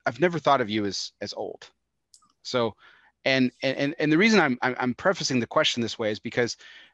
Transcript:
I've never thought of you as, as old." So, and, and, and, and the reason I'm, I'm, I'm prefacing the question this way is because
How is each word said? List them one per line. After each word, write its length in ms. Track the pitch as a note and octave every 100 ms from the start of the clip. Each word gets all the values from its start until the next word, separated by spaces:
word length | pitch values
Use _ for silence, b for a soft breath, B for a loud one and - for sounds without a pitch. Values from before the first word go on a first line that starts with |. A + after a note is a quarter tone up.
I've 140 | - A#2+
never 220 | F3 E3+
thought 200 | D3 C#3
of 80 | A2
you 180 | G#2+ G2+
as, 260 | F#2 - -
as 120 | G2+
old." 360 | - G2+ - - _ _ _ _ _ _ _
So, 320 | - B2+ A#2 - b b b _
and, 280 | - C3+ B2 -
and, 140 | C#3 -
and, 180 | C#3 -
and 100 | D3+
the 80 | D#3
reason 220 | A3 G#3+
I'm, 180 | D3+ B2
I'm, 140 | B2+ B2+
I'm 140 | B2
prefacing 440 | A#2+ F#3 F#3+ D3+ C3
the 80 | A2+
question 340 | - D3+ -
this 200 | A2+ -
way 100 | A2
is 80 | G#2+
because 380 | A#2 B2+ A#2+ - B B B